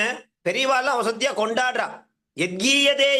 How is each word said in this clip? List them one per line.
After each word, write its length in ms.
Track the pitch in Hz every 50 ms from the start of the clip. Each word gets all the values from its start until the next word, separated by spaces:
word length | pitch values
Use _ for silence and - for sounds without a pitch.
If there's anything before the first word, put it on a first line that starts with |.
| 214 240 269 - - _ _ _ -
பெரியவாள்லாம் 560 | 170 202 254 262 262 262 254 262 285 262 233
வசதியா 320 | 202 226 226 226 254 277 185
கொண்டாடுறா. 540 | 208 214 226 226 247 254 254 247 226 190 - - - _ _ _ _ _ _ _
யத்கீயதே 720 | - 180 180 180 190 220 269 277 285 277 277 277 277 269 277 277